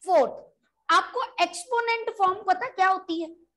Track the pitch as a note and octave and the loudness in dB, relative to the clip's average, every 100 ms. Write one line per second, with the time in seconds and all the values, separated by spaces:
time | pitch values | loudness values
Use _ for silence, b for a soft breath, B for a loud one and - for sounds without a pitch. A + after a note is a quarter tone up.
0 | F#4+ E4 A#3+ - - _ _ _ - F4 | 2 4 4 -2 -20 _ _ _ 2 2
1 | - A#4+ A#4+ - F4 - - A#4+ A#4 A#4 | 2 -4 -6 -2 -2 -2 -4 -2 0 -2
2 | A4+ - - G4+ G4 F4+ B4+ F#4+ F#4 F#4+ | -4 0 0 0 -2 -2 -2 0 2 2
3 | F#4 E4 E4 - _ | -2 -6 -6 -12 _